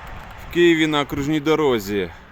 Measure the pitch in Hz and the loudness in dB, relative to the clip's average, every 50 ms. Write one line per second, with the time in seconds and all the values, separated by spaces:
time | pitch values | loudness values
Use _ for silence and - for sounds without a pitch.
0 | - - - - - - - - - - - 170 175 170 165 156 160 156 147 147 | -16 -16 -16 -16 -16 -18 -18 -18 -16 -6 0 4 6 6 6 4 2 0 0 -2
1 | 143 - 156 143 139 147 156 156 139 156 156 156 156 139 123 113 95 98 104 101 | -2 -2 -4 -6 -2 -2 -2 -2 2 2 2 2 4 2 2 2 0 -2 -2 -2
2 | 92 85 - - - - | -2 -4 -8 -14 -20 -20